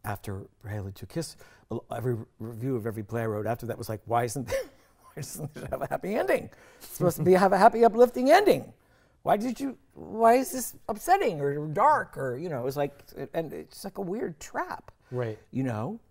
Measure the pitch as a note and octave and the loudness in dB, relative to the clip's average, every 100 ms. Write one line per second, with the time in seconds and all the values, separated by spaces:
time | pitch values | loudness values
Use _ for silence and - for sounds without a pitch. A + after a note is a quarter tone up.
0 | - G2+ - G2 - _ G#2+ G#2+ F#2+ G2 | -8 -8 -8 -10 -12 _ -10 -8 -8 -12
1 | - E3 D#3 - - _ _ A2+ - A#2 | -10 -10 -10 -14 -20 _ _ -12 -8 -6
2 | A#2+ A2+ - _ A2+ A2+ B2+ B2 A2 G#2+ | -4 -4 -8 _ -12 -8 -4 -4 -4 -8
3 | G#2 A#2 A2+ G#2+ G#2+ A#2 A#2 G#2+ A2+ G#2+ | -6 -4 -4 -4 -4 -6 -6 -8 -8 -10
4 | - A#2 A#2+ C#3 B2 C5+ A4+ _ _ _ | -2 -2 -2 -6 -4 -4 -6 _ _ _
5 | _ - C#3 - D3+ - - C3+ C#3+ C#3 | _ -14 -14 -12 -12 -12 -10 -8 -6 -6
6 | F3+ A3+ F#4+ D4+ - - - _ - - | -4 -4 0 -2 -2 -20 -20 _ -18 0
7 | F3 D#3+ E3+ F#3 F#3+ F#3+ G#3 A3+ A#3 A3 | 0 2 4 6 6 6 6 8 4 8
8 | B3 B3 C4 F4 G#4 D3 - _ _ _ | 4 6 6 8 8 4 0 _ _ _
9 | _ _ - G3+ B3 A3+ C#4 - _ - | _ _ 0 0 0 -4 -6 -8 _ -20
10 | - G#3+ A3+ B3 C4 C4 A#3 - - G#3+ | -12 4 6 6 2 -6 -8 -10 -10 -8
11 | - G4 D#4 D#3 C#3+ C#3+ D#3 D#3 C4+ C#4+ | 2 2 4 0 -2 -2 -4 2 4 4
12 | G3 C#3+ C3+ B2 F3 C3+ B2+ C#3 C#3+ - | 0 -6 -4 -4 -6 -4 -4 -2 -4 -6
13 | - - C#3 E3+ D#3+ D#3+ D#3 - G3 G3 | -18 -12 -8 -6 -6 -12 -14 -14 -12 -8
14 | F#3 G#3+ A3+ D#3 - C4 F4 - - _ | -6 -6 -8 -10 -10 -8 -8 -10 -16 _
15 | _ B2+ A#2 G#2+ _ - C3 G#2+ C3 A3+ | _ -6 -6 -8 _ -6 -4 -4 -6 -10
16 | _ | _